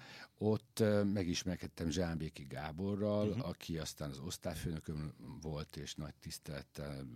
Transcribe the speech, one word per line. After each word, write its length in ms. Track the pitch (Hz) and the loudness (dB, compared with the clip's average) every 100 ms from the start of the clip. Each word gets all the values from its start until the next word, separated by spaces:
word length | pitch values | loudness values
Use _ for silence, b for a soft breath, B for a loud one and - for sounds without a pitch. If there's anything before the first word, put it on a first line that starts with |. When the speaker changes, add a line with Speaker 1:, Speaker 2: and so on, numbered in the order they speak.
| B B B _ | B B B _
Speaker 1:
ott, 420 | 104 107 - - | 4 4 0 4
ö, 240 | 107 104 | 8 8
megismerkedtem 840 | 104 101 85 82 92 87 78 - 85 | 6 4 2 2 0 -2 -4 -2 0
Zsámbéki 520 | 78 85 82 78 - | 2 2 0 -2 -6
Gáborral, 800 | 69 65 78 78 98 101 104 104 104 | -8 -6 -4 -2 0 2 4 4 4
Speaker 2:
Mhm. 120 | 98 | 2
Speaker 1:
aki 380 | 87 - - 80 | -2 -4 -4 -4
aztán 320 | 76 - 76 | -4 -4 -6
az 80 | 67 | -4
osztályfőnököm 960 | 80 - 90 80 87 80 - 78 76 - - 67 | -6 -4 -4 -4 -2 -4 -4 -4 -6 -8 -12 -8
volt, 360 | 78 73 76 - | -6 -4 -6 -8
és 180 | 71 | -8
nagy 200 | - 73 | -6 -8
tisztelettel 920 | - 85 - - 69 - - 73 69 67 | -8 -12 -10 -8 -8 -8 -8 -6 -6 -8